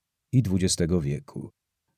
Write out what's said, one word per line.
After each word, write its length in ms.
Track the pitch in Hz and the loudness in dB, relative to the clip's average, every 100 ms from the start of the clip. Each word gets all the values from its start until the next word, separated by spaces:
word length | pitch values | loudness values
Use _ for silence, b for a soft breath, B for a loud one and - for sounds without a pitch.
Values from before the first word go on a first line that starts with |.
| _ _ _ | _ _ _
i 80 | 127 | 0
dwudziestego 600 | 104 95 92 - 85 90 | 2 2 0 0 0 0
wieku, 480 | 71 71 - - 69 _ _ _ _ | 0 -6 -8 -14 -14 _ _ _ _